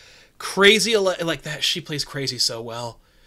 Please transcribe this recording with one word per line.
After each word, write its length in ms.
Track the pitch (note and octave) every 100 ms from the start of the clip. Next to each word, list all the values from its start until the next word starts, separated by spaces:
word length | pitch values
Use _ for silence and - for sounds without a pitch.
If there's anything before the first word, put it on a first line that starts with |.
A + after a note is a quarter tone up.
| - - - -
Crazy 560 | - F#3+ G3+ G#3+ G3+
Ele-, 200 | G#3+ F#3+ E3+
like, 200 | E3 C#3+
that, 200 | D#3 D3
she 180 | - F3
plays 240 | D#3 D3
Crazy 340 | - C#3 C3 B2
so 220 | - A#2
well. 380 | A#2 A#2 A#2+ - _ _